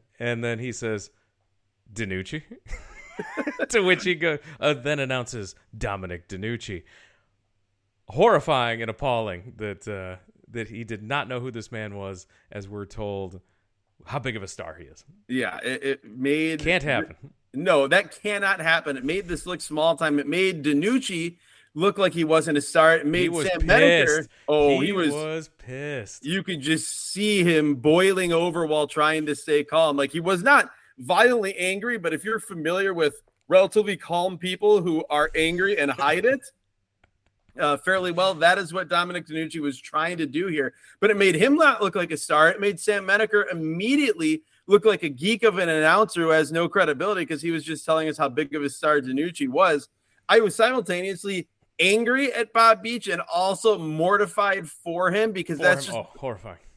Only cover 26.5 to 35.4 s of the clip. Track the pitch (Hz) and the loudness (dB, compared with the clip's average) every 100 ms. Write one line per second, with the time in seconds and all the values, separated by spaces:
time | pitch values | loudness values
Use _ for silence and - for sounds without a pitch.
26.5 | 165 139 160 - - - 185 214 202 175 | -6 -2 -2 -4 -8 -10 -4 0 2 4
27.5 | 160 151 135 151 170 196 185 180 165 175 | 4 2 2 4 4 4 2 0 0 0
28.5 | 170 160 151 143 147 151 156 151 147 - | -2 -2 0 0 0 0 0 -2 -6 0
29.5 | 147 147 160 160 143 139 165 170 185 247 | 0 2 2 2 0 -2 -2 -2 0 4
30.5 | 277 - - _ - 123 185 247 240 196 | 4 2 -6 _ -10 0 4 4 4 -2
31.5 | 185 185 196 233 226 165 156 190 220 - | -4 -4 -4 -6 -4 -4 -4 -4 -6 -8
32.5 | 175 151 185 196 170 147 - _ _ - | -6 -2 -2 -2 0 0 -2 _ _ 4
33.5 | 185 190 214 208 180 - 175 185 175 180 | 4 6 2 0 -2 -4 -2 -2 -4 -6
34.5 | 185 208 208 175 160 - 147 156 160 | 0 4 4 4 -2 0 0 2 0